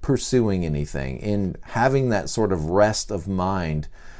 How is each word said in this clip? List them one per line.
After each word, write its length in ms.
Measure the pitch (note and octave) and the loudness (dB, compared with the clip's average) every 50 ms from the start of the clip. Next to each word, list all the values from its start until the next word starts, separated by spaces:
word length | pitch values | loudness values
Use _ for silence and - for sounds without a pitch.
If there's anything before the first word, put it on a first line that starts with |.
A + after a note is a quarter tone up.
pursuing 640 | - - C3+ A#2+ - - C3 B2+ A2+ G#2 G2 F#2 E2+ | 0 0 2 2 2 2 2 4 4 4 2 0 0
anything, 520 | D#2+ D2 D2 D2 - - C#2 C2+ C2 C2 | 0 0 -2 -2 -2 -4 -4 -4 -4 -4
in 380 | - - G#2 G#2 G2+ G2 F#2 - - | -4 -2 -2 0 0 0 -2 -4 -8
having 480 | - - - A2+ A#2+ C3+ C3+ C#3 C3 B2 | -10 -6 -2 0 2 2 2 2 2 2
that 200 | A2 G2 D2 - | 0 0 -2 -2
sort 220 | - A#2 A2 G2+ | 0 0 0 2
of 180 | F#2+ E2 D2+ D#2 | 2 0 0 2
rest 400 | F2+ G2+ G#2 G#2+ A2 - - - | 4 6 6 6 4 0 -4 -4
of 180 | G#2+ F#2 D#2+ | -6 -4 -4
mind, 600 | G2 F#2+ F#2 F2+ F#2 G2 F#2+ E2+ D#2+ D#2 D2+ D2+ - - - - - - | -2 -2 0 0 0 0 0 -2 -2 -2 -2 -4 -6 -10 -14 -16 -16 -16